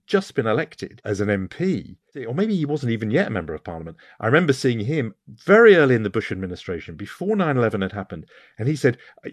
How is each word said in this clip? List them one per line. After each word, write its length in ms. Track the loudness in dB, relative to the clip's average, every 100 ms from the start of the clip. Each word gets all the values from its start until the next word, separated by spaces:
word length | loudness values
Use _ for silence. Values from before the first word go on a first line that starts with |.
| -4
just 280 | -2 -2
been 120 | -4 -2
elected 560 | -2 -4 -10 -16 -12
as 160 | -6 -4
an 80 | -2
M 180 | -2 -4
P, 520 | -6 -4 -4 -8 -18 _ -14 -8
or 80 |
maybe 220 | -4 -2 -2
he 80 |
wasn't 260 | -2 -4 -4
even 200 | -4 -2
yet 160 | -2 -2
a 40 |
member 240 | -4 -6
of 80 | -10
parliament. 360 | -10 -12 -14 -16 -20 _
I 80 | 0
remember 280 | 2 2
seeing 260 | 2 0 -2
him 340 | -4 -4 -4 -10 -20
very 480 | -10 4 8 10 8
early 180 | 6
in 100 | 4
the 60 | 2
Bush 220 | -2 -4
administration, 640 | -6 -8 -8 -8 -10 -10 -14
before 400 | -14 -8 -4 0
nine 220 | 0 2
eleven 240 | 0 0
had 100 | -4
happened, 320 | -6 -10 -14 -16 -20 _ -6
and 80 | -4
he 100 | 2
said, 200 | 0 0 -6 _
"Are 60 | -16